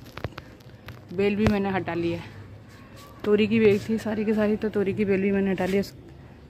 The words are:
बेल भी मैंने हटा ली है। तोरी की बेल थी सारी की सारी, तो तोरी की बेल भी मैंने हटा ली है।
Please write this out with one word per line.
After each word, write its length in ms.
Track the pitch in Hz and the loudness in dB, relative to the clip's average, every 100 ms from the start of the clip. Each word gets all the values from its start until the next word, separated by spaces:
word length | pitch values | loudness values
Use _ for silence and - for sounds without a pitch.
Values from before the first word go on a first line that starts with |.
| - - - - - - - - - - - | -14 -10 -12 -12 -18 -18 -20 -20 -18 -16 -8
बेल 220 | 180 202 202 | 0 0 4
भी 120 | 214 | 4
मैंने 220 | 202 196 | 4 0
हटा 240 | 190 170 | -2 -2
ली 180 | 170 170 | -2 -2
है। 100 | 165 - - - - - - - - - - | -4 -8 -16 -18 -18 -20 -20 -20 -20 -20 -6
तोरी 240 | 208 208 214 | 2 4 4
की 120 | 226 | 6
बेल 200 | 220 202 | 6 4
थी 180 | 214 220 | 0 -2
सारी 280 | 214 214 214 | -2 -2 0
की 80 | |
सारी, 220 | 214 208 214 | 2 2 0
तो 140 | 214 | -2
तोरी 240 | 208 196 | 0 0
की 120 | 196 202 | 0 2
बेल 160 | 196 | 2
भी 100 | 202 | 2
मैंने 200 | 196 196 | 2 2
हटा 140 | 180 185 | 0 0
ली 120 | 196 | 0
है। 60 | 190 - - - - - | -2 -8 -20 -20 -20 -20